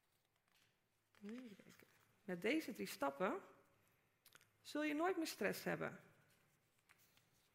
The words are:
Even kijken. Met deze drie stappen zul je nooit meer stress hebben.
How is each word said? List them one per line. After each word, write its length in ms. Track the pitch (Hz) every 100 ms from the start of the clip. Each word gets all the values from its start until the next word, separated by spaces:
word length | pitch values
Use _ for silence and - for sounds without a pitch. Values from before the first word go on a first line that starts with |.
| _ _ _ _ _ _ _ _ _ _ _ -
Even 340 | 202 233 247 196
kijken. 300 | - - - - - _
Met 180 | - 180
deze 300 | 208 311 302
drie 140 | 208 196
stappen 540 | - 185 - 185 359 - - - _ _ _ _ _ - - - _
zul 220 | - 294
je 100 | 302
nooit 220 | 294 349 359
meer 100 | 320
stress 380 | - 190 185
hebben. 360 | 190 165 156 185 - - - - _ _ _ _ _ - - - _ _ _